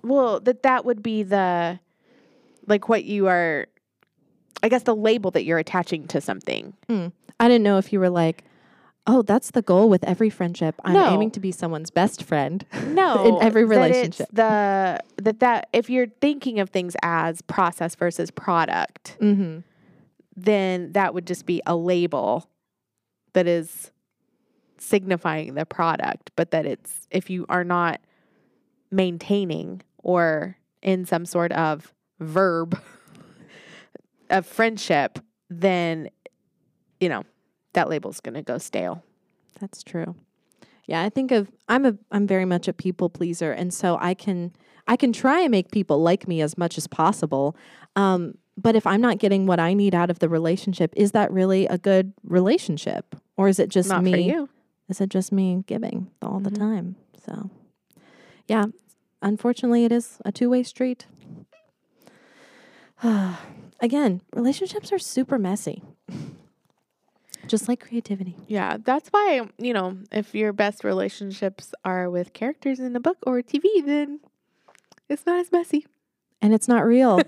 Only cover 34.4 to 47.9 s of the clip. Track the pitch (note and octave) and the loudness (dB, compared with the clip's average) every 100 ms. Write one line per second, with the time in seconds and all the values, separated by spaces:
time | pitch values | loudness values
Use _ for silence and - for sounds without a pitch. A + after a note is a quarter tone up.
34.4 | F3+ - A3+ G#3+ - D3+ C3+ - - _ | 0 0 0 0 0 0 0 -6 -18 _
35.4 | _ E3+ F#3+ F3+ E3+ D#3+ D3 _ - _ | _ 0 2 2 0 -4 -10 _ -20 _
36.4 | _ _ _ _ _ _ F3+ A2 - _ | _ _ _ _ _ _ -2 -2 -8 _
37.4 | _ _ _ F3 - D#3 G2 - C3+ B2+ | _ _ _ -2 0 -4 -8 -12 -12 -12
38.4 | - A#2+ - G2 F2+ E3+ _ _ _ _ | -8 -8 -6 -6 -6 -8 _ _ _ _
39.4 | _ - G3 - - E3+ E3+ E3+ _ _ | _ -16 -16 -16 -12 -10 -10 -12 _ _
40.4 | _ _ _ _ - E3 G3 C4+ C4 A#3+ | _ _ _ _ -6 -4 -2 -4 0 0
41.4 | G3 _ - B3 C4+ G3+ _ G3+ G3+ F#3+ | 0 _ -2 2 2 -2 _ -2 0 0
42.4 | F#3 F3 F3+ F3 F#3 F3 F3 - F3 E3 | 0 0 -2 -4 -6 -2 -4 -2 -6 -4
43.4 | D#3+ - F3+ - F#3 E3+ F3 F#3 G#3 F3+ | -4 -4 -6 -2 -2 0 -2 -4 -4 -4
44.4 | F3 - _ _ - B3 B3+ A3 B3+ D#4+ | -6 -12 _ _ -2 0 0 2 0 2
45.4 | E4 G#3 F3 G#3 F#3 D3 E3 G3 F#3+ E3 | 2 2 0 -4 0 2 2 0 -2 -2
46.4 | D3+ E3+ E3+ D#3+ - - E3 G#3 D3+ C3+ | -4 -2 -4 -4 -8 0 2 2 -2 -2
47.4 | C#3+ - - - - | -2 -4 -20 -20 -6